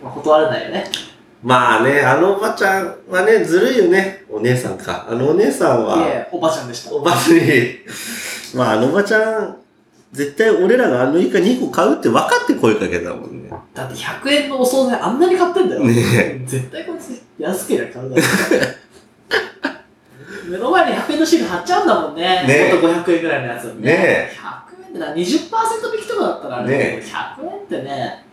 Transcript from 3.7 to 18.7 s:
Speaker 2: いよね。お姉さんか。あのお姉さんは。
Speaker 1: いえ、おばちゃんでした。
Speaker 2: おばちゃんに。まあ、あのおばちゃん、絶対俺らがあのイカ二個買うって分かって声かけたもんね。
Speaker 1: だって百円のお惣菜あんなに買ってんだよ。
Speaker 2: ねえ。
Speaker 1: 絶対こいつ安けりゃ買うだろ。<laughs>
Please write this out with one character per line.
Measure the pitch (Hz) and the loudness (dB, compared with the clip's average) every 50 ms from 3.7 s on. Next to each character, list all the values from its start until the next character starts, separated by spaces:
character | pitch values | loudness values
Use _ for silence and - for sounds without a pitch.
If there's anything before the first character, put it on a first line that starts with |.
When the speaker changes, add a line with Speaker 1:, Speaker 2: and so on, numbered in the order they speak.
| 269 | 4
Speaker 2:
い | 247 | 4
よ | 190 | 4
ね。 | 170 180 196 190 190 - - - _ | 4 4 4 2 0 -6 -10 -16 _
お | - 107 | -8 -2
姉 | 110 123 127 | 0 2 2
さ | 123 - 98 | 2 0 -4
ん | 95 90 | -8 -8
か。 | - - 90 90 - 104 | -8 -8 -8 -8 -6 -6
あ | 113 | -4
の | 120 131 143 | -2 0 2
お | 160 | 2
姉 | 180 214 277 | 4 2 2
さ | 269 - 190 151 131 | 2 0 2 2 2
ん | 120 110 | 2 2
は。 | - 107 - | 2 2 2
Speaker 1:
い | |
え、 | - - - - - - | 2 0 -2 -4 -6 -6
お | - - | -8 -2
ば | - 160 | -2 -2
ち | - - | -2 -2
ゃ | 131 | -6
ん | 123 | -10
で | 117 | -12
し | - - - | -12 -12 -6
た。 | 107 | -6
Speaker 2:
お | - | -2
ば | 139 170 | 0 0
ち | 180 - - 311 | 0 2 4 6
ゃ | 165 | 6
ん | 170 | 6
に。 | - - 147 127 120 - - - - - - - - - - - - - - - - - - | 6 4 4 2 2 0 -4 -10 -16 -16 -14 -14 -12 -12 -12 -12 -10 -12 -12 -12 -14 -10 -4
ま | 127 127 110 | -2 0 2
あ、 | 107 | 2
あ | |
の | 110 120 135 | 2 2 2
お | |
ば | 156 202 202 | 2 0 0
ち | 202 226 | 2 2
ゃ | 214 220 220 220 220 | 2 2 2 0 -2
ん、 | 196 185 - - - _ _ _ _ _ _ _ _ _ | -4 -6 -8 -14 -20 _ _ _ _ _ _ _ _ _
絶 | - 135 143 143 - | -8 -6 -6 -6 0
対 | - 220 220 | 2 2 4
俺 | 185 165 180 190 233 254 | 4 4 4 4 4 4
ら | 247 - | 4 2
が | - 123 127 | 2 2 2
あ | 135 | 2
の | 147 170 | 2 2
イ | 190 - | 2 2
カ | - 202 | 2 2
二 | 175 202 254 - | 4 4 2 2
個 | - 143 | 0 -2
買 | - - 170 214 | 0 2 2 2
う | 302 - | 2 2
っ | |
て | - 131 | 2 2
分 | 110 139 | 2 2
か | 160 - 494 480 - | 2 2 0 0 2
っ | - | 0
て | - | -2
声 | 123 127 117 107 | 2 4 2 2
か | - 98 87 | 2 0 -2
け | 85 87 | -2 -4
た | 85 87 - | -4 -4 -8
も | - - - | -10 -12 -14
ん | - - - | -14 -16 -16
ね。 | - - - - _ _ | -14 -16 -16 -18 _ _
Speaker 1:
だ | - 131 | -12 -12
っ | - | -10
て | - - | -10 -10
百 | - - - - - 277 | -10 -10 -10 -6 -2 0
円 | 285 294 277 277 | 0 0 0 -2
の | 277 262 | -2 0
お | 254 | 0
惣 | 254 254 269 262 240 | 2 2 2 2 2
菜 | 233 - | 0 -2
あ | - 175 | -2 -2
ん | 226 277 | 0 2
な | 339 370 | 2 4
に | 370 359 | 4 2
買 | - - | 2 0
っ | - | 2
て | 381 | 0
ん | 359 - | 0 0
だ | - | 0
よ。 | - | 0
Speaker 2:
ね | 311 120 117 | 2 2 4
え。 | 120 117 101 - 117 87 - - 127 127 | 4 2 2 2 2 2 0 -2 -8 -10
Speaker 1:
絶 | - 127 131 127 - | -6 -6 -6 -6 -6
対 | - 311 339 | -10 -14 -12
こ | - 330 | -10 -12
い | - | -12
つ | - - 247 - - _ _ - | -12 -14 -16 -16 -16 _ _ -10
安 | 151 170 190 190 - - | -6 -6 -4 -6 -2 -2
け | 254 - | -2 -2
り | 110 | -2
ゃ | - | -4
買 | - 123 131 | -10 -12 -10
う | 135 | -2
だ | - - | 0 0
ろ。 | |
<laughs> | 156 - - - - - - 247 - - | 2 2 2 0 0 2 2 0 0 -2